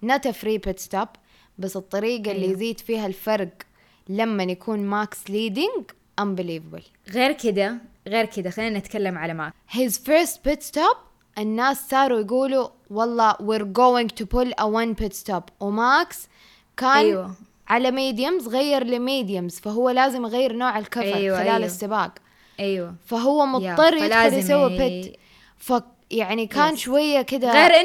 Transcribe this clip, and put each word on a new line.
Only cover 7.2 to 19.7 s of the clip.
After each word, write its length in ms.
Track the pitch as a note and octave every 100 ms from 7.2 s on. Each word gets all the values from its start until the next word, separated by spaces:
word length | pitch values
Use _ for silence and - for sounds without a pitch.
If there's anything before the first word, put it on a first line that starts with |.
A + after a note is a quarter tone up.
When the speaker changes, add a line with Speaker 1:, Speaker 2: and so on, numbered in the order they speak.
| C4
Speaker 2:
كده، 460 | D4 A#3 G3 G3 A#3+ - _ -
غير 180 | A3 A3
كده، 240 | G#3 F3+
خلينا 300 | F3+ A3+ G#3
نتكلم 380 | - G#3+ G3 F3
على 160 | E3
ماكس. 220 | E3 D#3 - _ A3+
Speaker 1:
His 140 | B3+ G3 -
first 280 | D4+ E4 - C4+
pit 120 | D4+ -
stop، 260 | D4 F4+ B4+ - _ _ -
الناس 520 | G#3+ A3 B3+ C4+ -
صاروا 300 | C4+ C4+ A#3
يقولوا: 480 | G3+ B3 C4+ C4 A#3+ - _
"والله 440 | G3+ A#3 A#3 A3+
we're 320 | G3+ G#3 A3 G#3
going 420 | F#3+ B3+ B3 A3+ -
to 40 | G#3+
pull 260 | B3 B3 -
a 40 | G#3+
one 380 | A3 A#3 G#3+
pit 100 | G#3+ - -
stop." 180 | F#3 - _
وماكس 680 | G3+ G#3+ A#3+ C#4+ F4 - - _ _ _ _ -
كان 120 | B3+
Speaker 2:
أيوة. 440 | C#4 G#3+ G3 F#3 F#3 - _ -
Speaker 1:
على 240 | A3+ B3+
ميديومز، 560 | C4 C4 A3 C4+ F4+ A#3
غير 360 | A#3+ C#4+ C#4
لميديومز، 760 | B3 A#3+ B3 C4+ G3+ F#3+ F3 -
فهو 300 | G#3